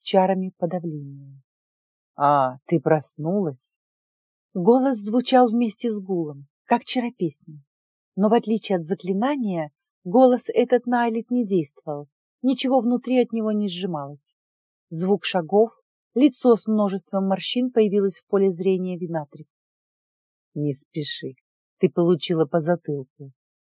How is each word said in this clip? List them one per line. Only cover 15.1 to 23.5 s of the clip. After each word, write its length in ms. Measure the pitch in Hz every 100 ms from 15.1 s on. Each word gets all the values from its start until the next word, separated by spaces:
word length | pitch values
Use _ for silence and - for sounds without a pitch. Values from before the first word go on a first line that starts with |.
| 196
шагов, 460 | - 190 160 202 220 - _ _ _
лицо 400 | 233 285 - 254
с 140 | 226 -
множеством 580 | 214 202 190 - 196 196
морщин 460 | 190 - 247 254
появилось 460 | 233 214 202 196 -
в 80 | -
поле 260 | 196 196
зрения 440 | 170 185 185 185 175
Винатрикс. 760 | 170 165 147 - 151 - - _ _ _ _ _ _ _ _
"Не 180 | - 147
спеши, 640 | 139 - 165 143 - 131 127 _ _ _ _
ты 120 | 190
получила 540 | - 170 175 - 165
по 160 | 156 175
затылку. 720 | 156 175 - 143 131 - 139 - _